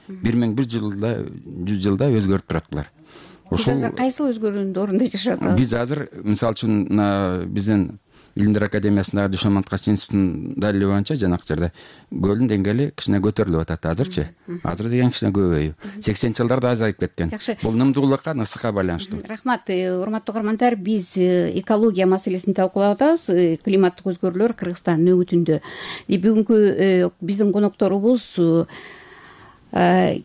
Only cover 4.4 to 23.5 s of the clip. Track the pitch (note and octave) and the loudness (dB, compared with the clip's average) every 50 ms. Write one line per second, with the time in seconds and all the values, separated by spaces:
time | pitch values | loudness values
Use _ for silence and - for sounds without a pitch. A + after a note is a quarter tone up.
4.4 | A3 G#3 G3+ G3+ G3 F#3+ F3+ F#3 G#3 G3+ F#3 G#3 C4 - - F#3 G3 B3 - - | -4 -4 -2 -2 -4 -4 -4 -4 -2 0 0 0 0 0 -2 -4 -2 -2 -2 0
5.4 | - - F#2+ A#2+ C3 A2 A#2 A#2 B2 B2 D3+ D3 - - - F2 G#2 G#2 G2+ - | 0 2 2 2 2 0 0 -2 -2 -4 -4 -6 -8 -10 -12 -6 -2 -2 0 0
6.4 | A#2+ A2+ G#2+ - A#2 A2 G#2+ G#2 F2+ - G2+ G#2 G#2 G2+ G2 G2 G2 F2+ F#2 F2+ | 0 -2 -2 0 0 0 2 2 0 2 2 2 2 2 2 0 0 0 -2 -2
7.4 | F2+ F#2 G2 G2+ G2 A2 G#2+ G2+ F2 - G#2 - _ _ _ - - _ - G2+ | -4 -4 -4 -2 0 2 4 2 2 0 -4 -14 _ _ _ -20 -18 _ -2 0
8.4 | G2+ G#2+ G#2 G#2 G#2+ G#2 - G#2 G2+ G#2 G2+ G2 F#2 - - G2+ G2+ F#2+ F#2+ F2+ | 2 2 4 2 0 0 -2 0 0 2 2 2 0 0 -2 -2 0 0 0 0
9.4 | - G#2 G2+ G2 F#2 - G2 G2 - G#2+ G#2 - - - G#2 G2 F#2+ F2 D#2+ D#2+ | 0 2 2 2 0 -2 -4 -2 0 0 0 0 0 -2 0 0 2 0 0 -4
10.4 | E2+ E2 - - G2+ G#2+ G2+ G2 G2 G2 G2 G2+ G#2 - D#3 B2+ G2 F2+ F2 - | -6 -6 -4 -2 -2 0 0 2 2 2 2 0 0 -2 -2 0 0 0 0 0
11.4 | - - D2+ D#2 E2+ E2+ - - - - - - - - - D#2 F2+ G2 G#2 A#2 | -2 -4 -2 -2 -2 -4 -4 -8 -20 -20 -20 -20 -16 -10 -6 -2 0 0 2 2
12.4 | C3 A2 G#2+ G2 F#2+ G2+ A2 C3 C#3+ C#3+ - - - G2+ G2+ F#2+ G2 G#2+ - - | 0 0 0 0 0 0 0 0 -2 -2 -4 -6 -2 0 0 2 2 0 0 0
13.4 | G#2 F#2 E2 D#2+ D#2+ - E2 - - D#2+ E2 G#2+ C#3+ F#3 - D#2+ D2+ E2 - _ | 0 0 0 -2 0 -2 -6 -4 -4 -4 -2 -2 -4 -4 -2 -4 -4 -6 -8 _
14.4 | - F#3 F3 F3 - - F2 F#2 G#2+ A#2 B2 B2 B2 B2 - - A2 G#2 G2 G2+ | -14 -12 -10 -6 -6 -6 -4 -4 -4 -2 0 2 2 0 0 0 -2 0 0 2
15.4 | F#2+ F2 E2 D2 D2+ D#2 D#2 - - G3 - G#3+ - A2 G2+ - - A#2 G#2+ - | 2 2 2 0 0 -2 -6 -10 -14 -14 -12 -6 -4 -4 -2 -2 -2 -4 -2 -2
16.4 | A#2+ A#2 C3 C3 A#2+ B2 B2 A2 A2+ G#2+ - - F#2 - - - E2+ E2+ G#3+ G#3 | 0 0 0 0 0 0 0 0 -2 -2 -2 -4 -6 -6 -4 -4 -4 -4 -4 -6
17.4 | - A#3+ G#3 - - A2+ A2+ A#2+ C3 C#3 C3 C#3+ C#3 C3+ C#3 C3+ - D#3+ D3+ B2 | -6 -6 -6 -4 -2 -2 0 2 2 2 2 2 2 2 2 0 -2 -6 -4 -4
18.4 | G#2+ - - - - A2+ G#2 G2 F#2 F2+ E2+ E2 - - - - - - A3 - | -4 -6 -6 -4 -4 -2 0 0 0 0 -2 -4 -6 -8 -10 -10 -10 -10 -10 -6
19.4 | - B3+ A#3+ - - - F#3 F3+ F#3 F#3 F#3 F3+ F#3+ G#3+ A3 G#3+ - - G3+ A3 | -4 -4 -4 -4 -4 -4 -4 -2 -2 -2 -2 -4 -4 -4 -6 -6 -6 -6 -6 -4
20.4 | G#3 G#3+ A3+ G#3 B3 A#3+ A#3 G3+ F3 G#3 A3 G3+ F3 - - F#3+ F3+ F3+ F3+ F3+ | -2 -2 0 2 2 2 0 0 -2 -2 -2 -2 -2 -2 0 0 2 4 4 2
21.4 | E3+ - - F#3 - - G#3+ G#3 A3+ A3+ F#3 F#3 F#3 F#3 F#3+ F#3+ - G3+ F3+ F3+ | 2 0 -2 -4 -2 0 2 4 4 2 2 2 2 2 2 2 0 -4 -4 -2
22.4 | - G3+ F#3 G3+ F#3 F#3 - G3 G3+ G3+ G#3 - C4+ D#4 E4+ E4 - - F3 F3+ | -2 -2 0 0 0 0 2 2 2 2 2 2 2 2 2 2 0 0 2 2
23.4 | F3 E3 | 4 2